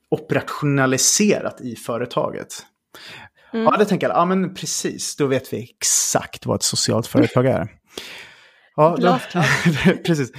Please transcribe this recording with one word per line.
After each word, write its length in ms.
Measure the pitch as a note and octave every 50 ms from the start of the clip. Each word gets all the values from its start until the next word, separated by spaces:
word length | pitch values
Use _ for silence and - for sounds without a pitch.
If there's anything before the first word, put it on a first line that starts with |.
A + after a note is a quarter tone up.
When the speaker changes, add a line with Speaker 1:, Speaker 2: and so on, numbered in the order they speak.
| _ -
Speaker 1:
operationaliserat 1500 | - - - - C#3 C3 - - - - D3 C#3+ C#3+ C#3 C3 C3 C3 C3 - - - - G#3+ G#3 D#3+ - - - - -
i 140 | - B2 A2
företaget. 920 | - - - A#2+ A2+ B2 B2 - D#3 - - - - - - - - - _ _ _ _ _ _ - - - - - - - _ _ _ - -
Speaker 2:
Mm. 120 | A3+ A3
Speaker 1:
Ja, 120 | - - F#3+
det 80 | G#3
tänker 220 | G3+ G3 C#3 C#3+ A#2+
jag, 80 | F2+ D#3
ja 80 | E3+
men 280 | F3+ F#3+ F#3+ F#3 D#3 -
precis, 640 | - D#3+ - - - - D#3+ - - - - -
då 120 | - D3 C3
vet 260 | C#3 - - - B2
vi 100 | G#2+ A#2+
exakt 840 | - _ - - - - - - - - - - - - - -
vad 100 | A#2+ A2
ett 80 | G2+ -
socialt 440 | - - - - - A2+ A2 A#2 -
företag 380 | - - - - - B2+ B2+
är. 220 | C3 A2+ E2 F2+ G2+ - _ _ _ - - - - - - - - - - - - _ _ _ _ -
Ja, 140 | D3 D3+ E3
då, 60 | F3
Speaker 2:
Glasklart. 500 | C3+ - F3+ - - - - - E3+ D3+ C3 C3+ - - E3+ D3+
Speaker 1:
<laughs> 320 | B2 - F#3 E3 - -
precis. 260 | F3+ E3 D3 C3+ A#2 -